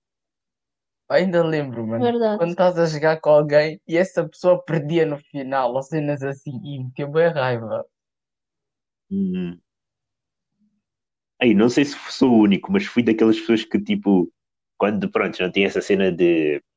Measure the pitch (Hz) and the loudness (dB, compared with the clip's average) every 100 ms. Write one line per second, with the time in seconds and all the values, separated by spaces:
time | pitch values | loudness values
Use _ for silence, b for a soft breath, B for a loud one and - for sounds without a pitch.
0 | _ _ _ _ _ _ _ _ _ _ | _ _ _ _ _ _ _ _ _ _
1 | - 143 185 170 160 156 135 117 110 117 | -2 0 2 2 2 0 -4 -6 -6 -2
2 | 240 233 220 208 170 175 180 170 165 151 | 0 0 -2 0 -2 0 0 2 -2 0
3 | 156 156 147 151 151 147 156 151 - 165 | -2 0 2 2 4 2 0 -4 -4 -2
4 | 190 170 165 - 180 180 - 165 147 165 | 0 -2 -6 -2 0 0 0 -6 -2 0
5 | 160 185 - 143 131 135 123 131 135 160 | 0 -4 -10 -12 -6 -2 -2 -4 -6 -4
6 | 147 143 139 139 151 - 143 139 127 139 | -4 -4 -6 -10 -12 -12 -12 -10 -10 -10
7 | 143 156 170 151 127 117 110 110 - _ | -4 0 0 0 -2 -4 -6 -8 -10 _
8 | _ _ _ _ _ _ _ _ _ _ | _ _ _ _ _ _ _ _ _ _
9 | _ 98 - - - 87 _ _ _ _ | _ -4 -4 -4 -8 -12 _ _ _ _
10 | _ _ _ _ _ _ _ _ _ _ | _ _ _ _ _ _ _ _ _ _
11 | _ _ _ - 123 98 120 151 143 - | _ _ _ 0 2 4 4 2 0 -4
12 | - - 135 113 104 95 - 95 - 123 | -14 0 4 6 6 4 0 -2 0 0
13 | 117 110 113 110 - 110 - 104 104 104 | 0 4 4 2 0 -2 0 -4 -2 -2
14 | 101 95 82 - _ _ _ - 101 104 | 2 2 2 -6 _ _ _ -4 -2 -2
15 | 101 - 95 80 92 98 98 95 - 98 | -2 -2 -4 -4 -2 0 0 0 0 0
16 | 95 85 87 82 76 71 - | 0 2 2 2 0 -4 -8